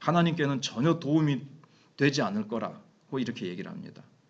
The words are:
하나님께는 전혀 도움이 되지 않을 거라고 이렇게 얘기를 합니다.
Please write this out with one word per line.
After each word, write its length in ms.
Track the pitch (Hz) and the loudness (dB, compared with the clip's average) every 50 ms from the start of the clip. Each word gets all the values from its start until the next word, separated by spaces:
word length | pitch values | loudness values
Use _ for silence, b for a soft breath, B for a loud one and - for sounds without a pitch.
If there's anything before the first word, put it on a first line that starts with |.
하나님께는 600 | - 156 170 175 170 170 160 170 143 143 139 123 | 0 2 4 4 4 4 2 2 0 0 0 -2
전혀 360 | - - - 113 131 165 160 160 | -4 -6 -2 2 2 2 2 2
도움이 440 | - 135 151 160 156 147 139 120 - - - - - b b b b b b | 2 2 2 4 4 4 2 0 -2 -10 -18 -20 -20 b b b b b b
되지 260 | - 139 143 139 147 | 2 2 2 2 2
않을 260 | 123 95 101 107 104 - | 0 0 0 -2 -4 -4
거라고 680 | 117 113 104 90 - - - _ _ _ _ - 131 131 | -4 -4 -4 -6 -8 -10 -20 _ _ _ _ -8 -6 -4
이렇게 280 | 120 113 117 - 110 | -4 -4 -6 -6 -6
얘기를 240 | 90 87 92 92 87 | -8 -8 -8 -10 -10
합니다. 320 | 85 - - - - - - - _ _ _ _ | -12 -14 -14 -16 -16 -20 -20 -20 _ _ _ _